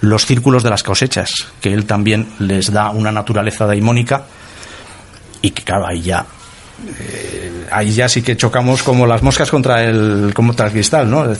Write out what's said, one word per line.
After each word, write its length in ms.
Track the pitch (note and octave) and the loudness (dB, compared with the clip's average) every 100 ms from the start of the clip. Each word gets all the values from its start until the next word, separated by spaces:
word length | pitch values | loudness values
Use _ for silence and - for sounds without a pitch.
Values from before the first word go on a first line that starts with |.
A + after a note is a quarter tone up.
los 240 | G#2 G#2+ - | 2 2 2
círculos 380 | B2 C3 B2+ | 2 4 2
de 60 | A#2 | 2
las 140 | G#2 | -2
cosechas, 480 | - F#2+ C3 F#2 F#2 - - - | -2 -2 0 -2 -4 -6 -10 -6
que 120 | G2+ | -2
él 120 | G2+ G#2 | -2 0
también 420 | G#2 G#2 G#2+ G#2+ - | 0 2 0 -2 -4
les 320 | G2 F#2+ F#2+ | -2 0 0
da 180 | G#2 G#2 | 0 0
una 200 | G#2+ G#2+ | 0 -2
naturaleza 520 | G#2+ G#2 G#2 G#2 - G#2+ | -2 -2 -2 -2 -2 0
daimónica 580 | G#2 A2 A#2+ A#2+ C#3 - - - - - - - - - - - - | 2 2 2 0 -2 -4 -20 -20 -20 -20 -20 -20 -20 -20 -20 -20 -4
y 100 | G2 | -4
que, 120 | - | -4
claro, 240 | - F#2+ F#2+ | -4 -2 -2
ahí 140 | F2+ | -4
ya, 240 | E2+ F#2 - - - - - - G#3 - | -2 -4 -4 -14 -20 -20 -20 -18 -16 -14
eh, 640 | - - - F2+ F2+ F2 F2 | -12 -12 -10 -10 -12 -12 -6
ahí 200 | G#2 G#2 | -2 0
ya 180 | G#2+ B2 | 2 2
sí 120 | B2 | 2
que 140 | A#2+ A2+ | 0 0
chocamos 480 | A#2 B2+ B2+ C3 | 0 2 0 0
como 220 | - B2 B2 | 2 4 4
las 180 | A2+ | 4
moscas 260 | C3 C3+ C#3+ | 2 2 2
contra 340 | C#3 B2+ A#2 | 0 2 2
el, 500 | A2+ A2 G#2+ G2+ G#2 | 2 2 2 2 0
contra 340 | G2+ A#2 A#2+ G#2+ | 2 2 2 0
el 40 | |
cristal, 360 | G#2+ G2+ D#3 A#2 | 0 0 2 2
¿no? 140 | C#3 | 2
Es 60 | C3 G#2+ | 0 -2